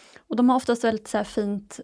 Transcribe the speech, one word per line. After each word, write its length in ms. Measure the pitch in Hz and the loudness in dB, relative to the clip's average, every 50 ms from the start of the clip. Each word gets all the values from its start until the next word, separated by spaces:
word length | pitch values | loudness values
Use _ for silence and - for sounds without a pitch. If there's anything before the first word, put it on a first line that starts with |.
| - - - - _ - | -20 -20 -20 -18 _ -4
Och 80 | - | 0
de 120 | 220 247 247 | 4 4 4
har 80 | 254 | 4
oftast 280 | 254 254 - 240 233 - | 4 2 0 0 2 2
väldigt 240 | 226 220 220 - - | 0 0 -2 -6 -4
så 80 | - | -2
här 80 | 208 208 | -2 -2
fint, 560 | - - 226 208 202 208 202 202 - - - | -2 -4 -4 -2 -2 -4 -6 -8 -12 -18 -18